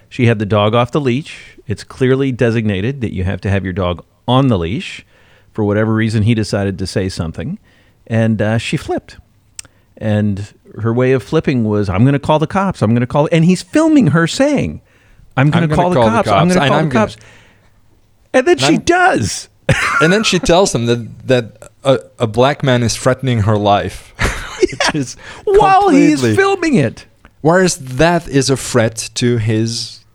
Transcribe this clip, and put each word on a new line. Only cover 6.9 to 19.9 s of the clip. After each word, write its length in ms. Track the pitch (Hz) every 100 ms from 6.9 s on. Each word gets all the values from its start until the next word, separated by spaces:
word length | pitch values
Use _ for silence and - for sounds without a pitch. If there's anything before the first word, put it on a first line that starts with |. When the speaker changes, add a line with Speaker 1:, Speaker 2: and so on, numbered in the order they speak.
| 107 95
Speaker 1:
something, 500 | - 82 - 123 202 _ _ _ _ -
and, 340 | 113 113 104
uh, 160 | 107 113
she 200 | - 160
flipped. 400 | - 170 - - - _ _ - - _ _ -
And 580 | 110 107 104 98 101 _ _ -
her 120 | 110
way 160 | 120 127
of 140 | 131
flipping 400 | - 160 175 127
was, 240 | 107 104 98
"I'm 160 | 92
gonna 160 | 131 139
call 180 | - 156
the 80 | 156
cops. 360 | 196 196 -
I'm 120 | 107
gonna 120 | 120 123
call," 220 | - 156
and 120 | 165
he's 160 | 165 180
filming 480 | - 302 320 302 165
her 200 | 165 165
saying, 520 | - 285 254 87 - _ _ _ _ - 127
"I'm 140 | 143
gonna 140 | 170
Speaker 2:
"I'm 60 | 165
gonna 120 | 160
Speaker 1:
call 80 | 180
the 60 | 156
Speaker 2:
call 80 |
the 60 | 117
Speaker 1:
cops. 180 | 226 107
I'm 60 | - 175
Speaker 2:
cops, 60 |
Speaker 1:
gonna 60 | 180 135
Speaker 2:
and 40 |
Speaker 1:
call 80 | 147
Speaker 2:
I'm 100 | 160
Speaker 1:
the 40 |
Speaker 2:
gonna" 120 | 220 208
Speaker 1:
cops." 100 | - - - _ _ _ _ _ _ _ _ _
And 140 | 262 294
then 60 |
Speaker 2:
And 80 | 277
Speaker 1:
she 140 | 262 247
Speaker 2:
I'm 40 |
Speaker 1:
does. 640 | - 359 359 - 101 - - _ -
<laughs> 320 | - -